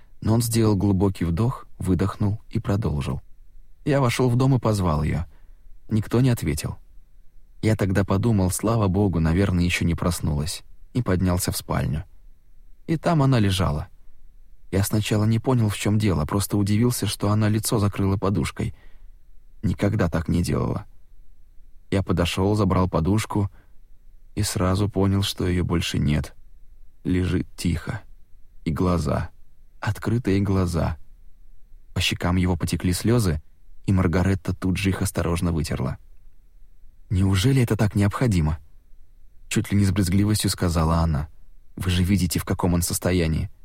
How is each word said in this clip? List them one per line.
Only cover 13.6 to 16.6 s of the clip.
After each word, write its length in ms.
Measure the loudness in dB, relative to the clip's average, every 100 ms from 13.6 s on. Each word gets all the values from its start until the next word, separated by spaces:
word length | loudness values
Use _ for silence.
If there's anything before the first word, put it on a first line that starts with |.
| 0 -2 -6 -14 -16 -16 -16 -18 -20 -18 -2
Я 140 | 0
сначала 400 | 2 0 2 2
не 160 | 2 2
понял, 280 | 2 2 2
в 80 | 0
чём 220 | 0 2
дело, 260 | 2 2 0
просто 300 | -2 0
удивился, 500 | 0